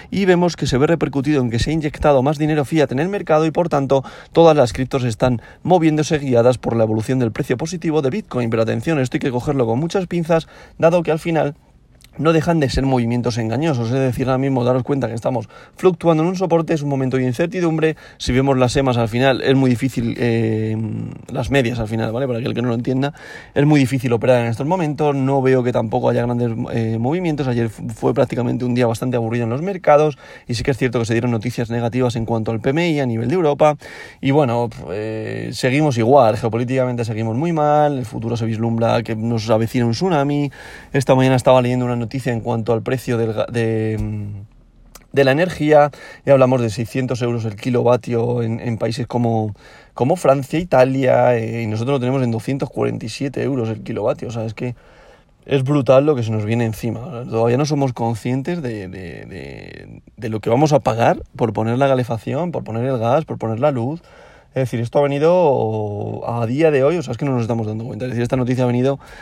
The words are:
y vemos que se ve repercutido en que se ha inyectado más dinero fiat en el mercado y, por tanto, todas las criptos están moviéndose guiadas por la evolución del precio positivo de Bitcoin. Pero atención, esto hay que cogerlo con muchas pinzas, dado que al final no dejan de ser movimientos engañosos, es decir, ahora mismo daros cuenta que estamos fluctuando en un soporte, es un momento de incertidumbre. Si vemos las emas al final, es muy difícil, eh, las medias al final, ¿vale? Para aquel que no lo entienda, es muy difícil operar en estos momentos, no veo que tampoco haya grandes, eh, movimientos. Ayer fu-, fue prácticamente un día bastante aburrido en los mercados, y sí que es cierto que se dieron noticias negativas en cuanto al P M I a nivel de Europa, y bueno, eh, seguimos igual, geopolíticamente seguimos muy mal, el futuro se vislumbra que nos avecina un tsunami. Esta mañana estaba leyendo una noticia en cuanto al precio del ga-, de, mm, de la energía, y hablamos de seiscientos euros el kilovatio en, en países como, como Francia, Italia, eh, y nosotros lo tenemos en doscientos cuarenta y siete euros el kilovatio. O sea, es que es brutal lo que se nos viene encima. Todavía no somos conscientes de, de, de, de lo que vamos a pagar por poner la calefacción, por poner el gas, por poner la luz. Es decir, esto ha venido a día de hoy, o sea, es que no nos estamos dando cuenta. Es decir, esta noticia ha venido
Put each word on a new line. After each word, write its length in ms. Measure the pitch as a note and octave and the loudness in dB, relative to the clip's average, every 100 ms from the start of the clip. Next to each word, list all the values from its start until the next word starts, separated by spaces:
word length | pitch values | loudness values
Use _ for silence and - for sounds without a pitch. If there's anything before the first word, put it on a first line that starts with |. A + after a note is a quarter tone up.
| - | -8
y 140 | F#3 F#3+ | -2 2
vemos 300 | F3 F3 - | 4 2 0
que 120 | C3+ | -2
se 100 | B2 | 2
ve 100 | D#3 | 2
repercutido 540 | E3 C#3+ C#3 C3+ D3+ | 2 0 -2 0 0
en 80 | B2 | 0
que 100 | A2+ | -2
se 120 | C#3 | -2
ha 20 | |
inyectado 500 | D#3+ D3 - D#3 C#3 | -2 -4 0 2 4
más 140 | C3 D3 | 2 0
dinero 280 | D3+ D#3 C3+ | 0 0 0
fiat 260 | D#3+ C#3 | 0 2
en 80 | B2 | 0
el 100 | F3 | -2
mercado 360 | G3+ F3+ D#3 D#3+ | -4 0 2 2
y, 60 | |
por 180 | D#3 E3+ | 0 0
tanto, 340 | D3 C3+ C3+ C3 - - | 0 0 0 -2 -16 -2
todas 240 | - E3 D3+ | 6 6 8
las 180 | A#2+ | 4
criptos 300 | - B2+ C#3 | 0 -4 -2
están 380 | B2 A2 B2+ A#2+ - - | -2 0 0 0 -6 -10
moviéndose 560 | - F3+ D#3+ D3+ D3 D#3 | 0 4 4 2 0 -2
guiadas 380 | C#3+ A#2+ A#2+ B2 | 2 4 4 2
por 180 | B2 A#2 | -2 0
la 80 | |
evolución 360 | A2 A2 G#2+ C3 | 2 0 0 0
del 120 | A#2 | 0
precio 260 | G#2+ D3 A#2+ | -2 -4 -4
positivo 440 | D#3+ F3+ E3+ D#3 | -4 -6 -2 0
de 80 | C3+ | 0
Bitcoin. 400 | G#3 - B2+ A#2 | -4 -6 -4 -2
Pero 120 | A2+ | 0
atención, 380 | A2+ A#2 C#3 D#3 | 0 -2 -2 -2
esto 160 | B2+ E3+ | 0 -2
hay 40 | |
que 120 | C#3+ | -2
cogerlo 340 | B2 B2+ C#3 A#2 | -2 -2 0 0
con 140 | A2+ | 0
muchas 280 | E3+ G3 F3+ | 0 -2 -2
pinzas, 400 | F3 E3 E3 - - - - | -4 2 0 0 -16 -20 2
dado 260 | E3 F3 | 2 4
que 80 | E3 | 0
al 80 | D#3 | -2
final 360 | E3+ D#3+ C#3+ D3+ _ _ _ _ - - | 0 0 0 -4 _ _ _ _ -20 -2
no 140 | D3 | 2
dejan 260 | E3 D#3+ E3 | 2 2 2
de 80 | C3+ | 2
ser 160 | C3+ | 0
movimientos 540 | C3+ B2+ A#2 A#2+ A#2 A#2 | 0 0 0 0 -2 -2
engañosos, 520 | A2 A#2 E3 B2 A2+ | -2 0 0 0 -2
es 40 | |
decir, 320 | C3+ C3+ A#2+ B2+ | 0 0 0 0
ahora 140 | C3 | 0
mismo 240 | C3+ C3 | 0 0
daros 180 | A#2+ B2+ | 2 0
cuenta 260 | B2 C#3 A#2 | 0 -2 -2
que 60 | |
estamos 340 | A#2 B2+ B2 G#2+ - - - | -4 -4 -4 -6 -16 -20 0
fluctuando 480 | F#3 F3 E3+ D#3+ | 2 2 2 2
en 60 | E3 | 2
un 60 | F#3 | 0
soporte, 380 | F#3 E3 E3 | 0 0 0
es 80 | E3 | -2
un 80 | C#3+ | -2
momento 280 | C#3 C3 C3 | -2 0 0
de 60 | |
incertidumbre. 720 | B2+ A#2+ E3+ F3+ E3+ D#3+ D#3+ D#3 - - | -2 0 -2 0 0 2 0 -2 -12 -10
Si 160 | - | -2
vemos 240 | B2 C#3 C3 | 2 2 4
las 180 | B2 C#3 | 4 2
emas 220 | C3+ A#2+ | 2 2
al 100 | A#2 | 0
final, 360 | A#2+ C3+ B2 | 2 2 2
es 120 | A#2 C3+ | 2 4
muy 140 | C3 | 4
difícil, 460 | A#2 C3 B2+ A#2 - | 2 0 -2 -4 -2
eh, 580 | A#2+ A2+ A2+ A2 A2 A2 A2 A2 A2 - - | 0 0 0 0 -2 -4 -4 -6 -8 -12 -10
las 200 | B2 A2+ | -6 0
medias 260 | C#3 A#2 A#2 | 0 0 -2
al 100 | G#2+ | -4
final, 240 | A2+ A2+ | -4 -4
¿vale? 140 | A2+ C3+ | -4 -2
Para 140 | A#2 | -4
aquel 160 | A2+ A2+ | -4 -4
que 80 | |
no 60 | B2 | -2
lo 40 | |
entienda, 400 | A#2 B2 C3 C#3+ - - - - | -2 -2 -2 -2 -6 -18 -20 -6
es 120 | - D3 | 2 4
muy 120 | D3 | 4
difícil 320 | B2+ C3 B2 | 4 0 0
operar 280 | A#2 B2 B2 | 0 4 4
en 60 | A#2 | 2
estos 180 | A2+ C#3 | -2 -2
momentos, 500 | F#3 D3+ D3 D3+ C#3 | 0 -2 0 0 2
no 280 | C3 C#3 | 0 2
veo 180 | C3 C3 | 4 2
que 100 | B2 | 2
tampoco 380 | A#2+ A2 B2 B2 | 0 -2 0 0
haya 140 | A#2+ | 0
grandes, 260 | A#2+ A#2+ A#2+ A2+ B2 | 0 0 -2 -2 -4
eh, 240 | A#2+ A2+ A2+ | -2 -2 -2
movimientos. 480 | A#2+ F3 F3+ D3 C3 | -2 -2 -2 -2 -2
Ayer 220 | A#2+ A#2 | 0 -2
fu-, 180 | - B2 | -4 -10
fue 260 | A2 C3 B2 | -4 -2 2
prácticamente 500 | B2+ B2 B2 B2+ B2 | 0 0 -2 -2 -2
un 80 | |
día 140 | B2 A#2+ | 0 0
bastante 280 | A2+ B2+ A#2+ | 0 -2 -2
aburrido 280 | A2+ A#2+ | -2 -2
en 80 | A#2 | -2
los 100 | B2 | -4
mercados, 560 | F3+ F#3+ - D3 D3+ C#3+ - - - | -4 -2 4 4 4 -2 -16 -20 -8
y 80 | A2+ | -4
sí 80 | |
que 80 | C3+ | -2
es 60 | B2+ | 0
cierto 200 | B2+ A#2+ | 0 0
que 80 | A2+ | 0
se 80 | |
dieron 160 | A2+ A#2+ | 0 0
noticias 400 | A#2 A#2+ B2+ A2+ | -2 -4 -6 -4
negativas 460 | A#2 A#2 A#2+ B2+ A2+ | -2 -2 0 0 0
en 100 | A2 | -2
cuanto 240 | A2+ A2 | -2 -2
al 120 | A2+ | -2
P 100 | C3+ | -2
M 180 | C#3+ F3 | 0 0
I 100 | D3 | 0
a 60 | B2+ | -2
nivel 240 | A2+ A#2+ | -2 -2
de 60 | F3+ | 0
Europa, 420 | D#3 C#3 D3+ D3 - - - - | 0 4 2 2 -8 -18 -20 -6
y 100 | C3+ | 0
bueno, 400 | C#3 C3+ A#2+ A#2+ A2+ - | 2 2 0 -2 -6 -10
eh, 600 | G2 A2 A2 A2 A2 A2+ | -8 -6 -8 -8 -8 -8
seguimos 460 | A#2+ C3 C3+ D#3 A#2+ | -2 0 2 0 2
igual, 360 | A2+ C#3+ A2+ G#2+ | 6 6 6 4
geopolíticamente 720 | A#2 A2+ B2 C3 B2+ A#2+ A2+ | -2 -2 -2 0 -2 -2 -4
seguimos 320 | A2 A2+ A2+ | -4 -2 -2
muy 160 | E3+ | -2
mal, 460 | E3 D3 D3+ D3 C#3 | 0 2 4 2 0
el 60 | A2 | -6
futuro 300 | A#2+ A2+ A#2 | -8 -6 -4
se 80 | A2+ | -4
vislumbra 580 | A2 A#2 A2+ A#2 A#2 | -2 -2 0 2 0
que 120 | A2+ A2 | -2 -4
nos 320 | A#2 A#2 G#2+ | -2 -2 2
avecina 340 | A2 A2+ B2+ A#2+ | 2 2 0 0
un 60 | |
tsunami. 580 | A2+ F#3 D#3 C#3 D3 C#3+ - - - - | 0 0 2 0 0 -2 -6 -20 -20 -4
Esta 200 | C#3 C3+ | -2 4
mañana 220 | C3 C3 C3 | 4 6 4
estaba 260 | - B2+ | 6 6
leyendo 240 | B2 B2+ B2 | 4 0 0
una 100 | A#2+ | -2
noticia 120 | A2+ C3+ B2+ | -4 -6 -4
en 80 | A#2 | -4
cuanto 320 | A#2 A#2 A2 | -2 -4 0
al 120 | A2+ | -2
precio 340 | A2 B2+ - A#2 | 0 -4 -2 -2
del 160 | A2+ | -2
ga-, 140 | G#2+ - | -2 -4
de, 500 | A#2 A2+ A2 A2 A2 | -2 -2 0 -2 -2
mm, 1120 | G#2+ G#2+ G#2 G2+ G#2 - _ _ - - _ | -4 -6 -8 -12 -16 -20 _ _ -20 -20 _
de 120 | C3 C3+ | 2 4
la 60 | |
energía, 580 | C#3 F3+ D3+ D3+ D3+ D3 - - - - | 4 0 0 6 6 6 0 -20 -10 4
y 40 | |
hablamos 320 | C#3 B2+ B2+ | 6 6 4
de 80 | A#2 | 0
seiscientos 520 | G#2 A#2 C3 B2+ A#2+ | -4 -4 -4 -4 -2
euros 220 | A#2+ A#2 | -2 -2
el 140 | A2 G2+ | -4 -6
kilovatio 840 | C3+ B2 A#2+ B2 - A#2 A#2+ B2 | -2 0 2 2 0 -2 -2 -2
en, 180 | A2+ A2+ | -4 -4
en 160 | A2+ A2+ | -4 -4
países 300 | A#2 A2+ A#2 | -4 -4 -4
como, 460 | B2 A#2+ A2+ A2 G2+ - - - | -2 0 0 -2 -8 -18 -20 -20
como 220 | - B2 F3+ | -2 0 2
Francia, 420 | D3 C#3 C3 D#3+ | 2 2 0 -4
Italia, 800 | F3+ B2+ C3 C3+ B2 B2 B2 A#2+ | 0 4 4 2 2 4 4 2
eh, 280 | A2+ A#2 | -2 -4
y 40 | A2+ | -4
nosotros 280 | G#2+ A#2 C#3 | -4 -2 0
lo 40 | |
tenemos 240 | B2 C3+ | 0 0
en 80 | B2 | 0
doscientos 380 | A2+ A#2 C#3 C3+ | -2 -4 -4 -4
cuarenta 360 | - A#2+ A2+ A#2 | -4 -4 -4 -10
y 40 | |
siete 340 | - C#3 B2 | -8 -6 -4
euros 240 | A#2+ C3+ A2+ | -4 -2 -4
el 160 | A2 | -6
kilovatio. 460 | F#2+ A2 G#2+ - G#2+ | -8 -4 -2 -4 -6
O 20 | |
sea, 140 | A2+ A2+ | -6 -8
es 80 | |
que 220 | G#2+ B2 A#2+ - - - - _ _ - | -6 -8 -10 -18 -20 -20 -20 _ _ -2
es 180 | C#3 | -2
brutal 420 | C3 D3 B2+ C3 D3 | 2 0 6 4 6
lo 100 | C3+ | 0
que 80 | |
se 80 | A2 | 0
nos 140 | A2 G#2 | -2 -2
viene 180 | A#2 | 0
encima. 600 | A#2 G#2+ A#2+ A2 A#2+ A#2+ B2 | -2 -4 -6 -8 -10 -12 -6
Todavía 320 | A2+ A#2 B2 | 0 2 2
no 80 | D3 | 0
somos 260 | D3 C3+ | 0 -2
conscientes 680 | B2 A#2 A2+ B2 C3 C#3 F3 | -2 -4 -4 -4 -4 -4 -6
de, 260 | B2+ G#2+ F#2 | -6 -8 -10
de, 380 | F#2 F2+ A#1 G#1+ | -12 -14 -14 -14
de, 760 | F#2 C#2 A1+ G1+ G1+ G1+ A1 - - | -14 -14 -16 -16 -18 -18 -20 -20 -12
de 140 | A2 | -6
lo 100 | G#2+ | -4
que 100 | A2 | 0
vamos 220 | A#2+ D3+ | 4 4
a 80 | D3 | 4
pagar 420 | - A2+ A#2+ G3 - - | 2 2 2 2 -6 -4
por 160 | A2+ | -2
poner 260 | G#2 A2 B2 | 0 -2 0
la 120 | C#3 | 2
calefacción, 640 | C3 A#2 A2+ - B2+ F3+ | 2 0 -6 -4 -4 -4
por 100 | B2 | -6
poner 220 | A#2+ A2+ B2+ | -6 -6 -4
el 120 | B2+ | -2
gas, 280 | A2+ C#3+ D#3 | 0 0 -2
por 120 | A#2 | -6
poner 220 | A2+ A2 | -6 0
la 120 | C#3+ | 0
luz. 300 | C3+ A#2 E3+ - - - - _ | 0 -4 -8 -14 -20 -20 -20 _
Es 120 | C3+ | -4
decir, 180 | C3 A#2+ | -4 -4
esto 180 | A#2 D3 | -2 0
ha 60 | |
venido 1200 | C#3+ C#3+ D#3 F3+ E3 B2 A2+ A2 G#2+ G#2 A2 A2+ - | 0 2 2 4 4 2 0 -2 -4 -6 -8 -8 -6
a 160 | A#2 A2+ | -4 -2
día 240 | C3 D#3+ | 2 4
de 120 | C#3+ | 4
hoy, 140 | C3+ E3+ | 2 0
o 60 | |
sea, 80 | C3+ | -4
es 60 | A#2+ | -6
que 60 | C#3+ | -2
no 80 | |
nos 100 | B2+ | -2
estamos 240 | A2+ A#2 G#2+ | -2 -2 -4
dando 160 | A2 A#2 | -6 -8
cuenta. 200 | - B2+ | -8 -6
Es 60 | |
decir, 120 | A#2+ | -4
esta 140 | A#2+ C3+ | -2 0
noticia 260 | B2 B2+ | 0 0
ha 40 | B2+ | 0
venido 320 | B2 C3 C3+ - - | 2 0 -2 -10 -20